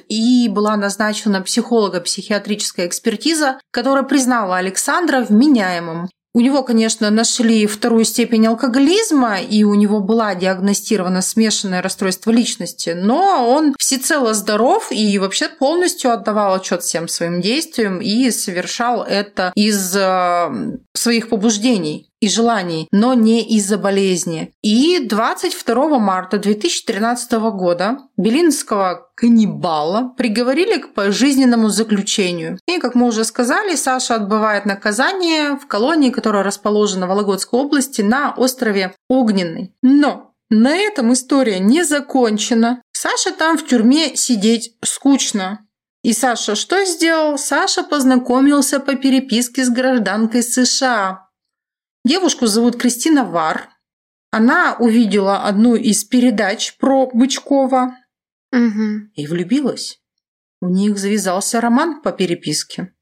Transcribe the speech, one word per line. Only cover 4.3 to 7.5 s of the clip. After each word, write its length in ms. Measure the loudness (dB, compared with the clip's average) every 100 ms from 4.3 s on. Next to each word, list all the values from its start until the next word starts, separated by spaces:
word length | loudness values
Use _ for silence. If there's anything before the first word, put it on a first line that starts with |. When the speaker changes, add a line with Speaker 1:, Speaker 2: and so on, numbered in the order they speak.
| 0 -2 -2
Speaker 1:
Александра 640 | -4 -4 -4 -2 0 0
вменяемым. 840 | 2 4 6 4 2 -2 -6 -8 -10 _ _ 2
У 60 |
него, 220 | 2 2
конечно, 460 | 2 2 2 0 0
нашли 560 | 2 0 0 2